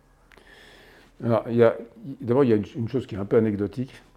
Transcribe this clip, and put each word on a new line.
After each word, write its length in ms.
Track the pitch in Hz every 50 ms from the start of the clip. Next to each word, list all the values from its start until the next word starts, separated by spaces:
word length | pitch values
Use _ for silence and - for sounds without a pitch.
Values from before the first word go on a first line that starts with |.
| _ _ _ _ _ _ - - - - - - - - - - - - - - - _ _ - -
Alors, 220 | 120 117 107 - 123
il 80 | 117
y 80 | 120 113
a, 140 | 113 - - - - - - - 139 135 -
d'abord, 240 | - 110 120 139 143
il 60 | 120
y 40 | 110
a 40 | 107
une, 80 | 98 - -
une 140 | 131 117 113
chose 180 | - 127 101 -
qui 80 | 113
est 40 | 95
un 60 | 101
peu 120 | 101 123 120
anecdotique, 560 | 113 110 104 95 101 98 - 123 127 135 - - - _ _